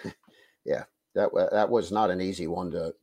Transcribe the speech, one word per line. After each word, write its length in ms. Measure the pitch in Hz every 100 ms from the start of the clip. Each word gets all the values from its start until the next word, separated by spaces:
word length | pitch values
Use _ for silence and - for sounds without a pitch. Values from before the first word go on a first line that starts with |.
<laughs> 640 | 101 - _ _ _ _ -
yeah, 180 | 62 - _ _ -
that 180 | 101
wa-, 160 | - 92
that 180 | 104 107
was 220 | 117 85
not 200 | 104 107
an 100 | 90
easy 260 | 92 90 82
one 240 | 85 90
to, 220 | 82 82 -